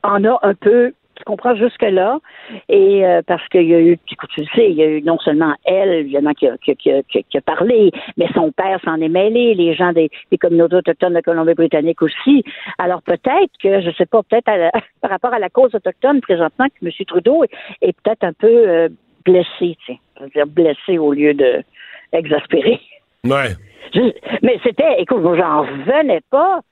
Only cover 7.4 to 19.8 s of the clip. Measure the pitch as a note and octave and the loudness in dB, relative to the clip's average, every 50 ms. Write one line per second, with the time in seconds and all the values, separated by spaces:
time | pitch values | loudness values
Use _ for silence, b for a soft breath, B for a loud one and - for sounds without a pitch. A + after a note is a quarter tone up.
7.4 | - - D#3 - F3 A3 - - G#3 F3 B B B B B - E3+ E3+ - - | -4 -4 -4 -2 0 2 2 4 4 2 B B B B B -4 -4 -2 0 -2
8.4 | E4 D#4 C4+ - F#3 F#3+ F#3+ F3+ - F3+ D#3+ D#3+ D#3+ D#3+ E3 F3+ G3 G#3+ A3+ A#3+ | -2 -2 -2 -4 -4 -2 -4 -4 -4 -6 -4 -2 -2 0 0 2 0 2 2 2
9.4 | A#3+ A#3 A3 F#3 F3 E3 D#3+ - F#3 F3+ E3+ E3 D#3+ D3 B B B B - - | 2 2 2 2 2 0 0 0 0 0 2 2 0 0 B B B B -4 0
10.4 | - F3+ E3+ E3 E3 E3+ E3+ F#3 F3 - E3 _ - F3+ F3 E3+ D#3+ - E3+ E3 | 0 2 2 2 2 2 2 0 0 0 -2 _ -2 0 0 -2 -2 -2 -2 0
11.4 | D#3+ D#3+ E3+ E3 E3 D#3 - D#3 D3 E3 E3 - E3 D#3 - - - B3+ C#4+ C#4 | 0 0 2 2 0 0 0 0 0 -2 -2 -2 -2 -4 -4 -4 0 2 2 2
12.4 | - B B B B B B B F3+ F3+ F3+ E3 _ - F3 E3+ _ B3 C4+ F4+ | 2 B B B B B B B -4 -4 -4 -6 _ -4 -4 -2 _ 0 0 0
13.4 | G4+ D#4 _ _ - G3 G3 G3 F3+ E3+ E3 - F#3 - - A3 G3+ _ - A#3+ | 0 0 _ _ -2 0 0 2 0 -2 -2 -2 -4 0 2 0 0 _ -2 0
14.4 | - - G#3+ F#3+ E3+ E3 - G3 - _ _ _ - B3 G3 F#3 - B3 B3 A#3 | 0 0 0 0 0 0 0 -2 -6 _ _ _ -6 -6 -6 -4 -4 -4 -4 -4
15.4 | G3 F3 _ - C4+ B3 G#3 G#3+ _ F#3 F3+ _ - C4 D4 C#4 - - F#3+ E3+ | -4 -4 _ 2 0 2 0 -2 _ -6 -8 _ 0 0 0 0 0 0 0 0
16.4 | E3+ D#3 _ - B3+ C#4 _ _ - E3+ - - G3 - E3+ F3+ E3+ A3+ C#4 E4 | 0 -4 _ -2 -4 -4 _ _ -10 -10 -8 -8 -12 -4 -4 0 0 2 2 2
17.4 | D4+ - B B B B F#3+ B - F#3 F3+ _ _ A3 A3+ _ - F3+ E3 _ | 0 0 B B B B -10 B -4 -4 -4 _ _ -4 -4 _ -4 -6 -6 _
18.4 | - A3 A#3 A#3+ A#3 G3 E3+ E3 E3 D#3+ E3 _ _ _ _ _ _ F#3 F3+ F3+ | 2 4 4 6 4 4 2 0 0 -2 -4 _ _ _ _ _ _ 2 2 2
19.4 | F3 - - - F3+ F3 E3 _ | 2 0 -6 -6 -6 -6 -6 _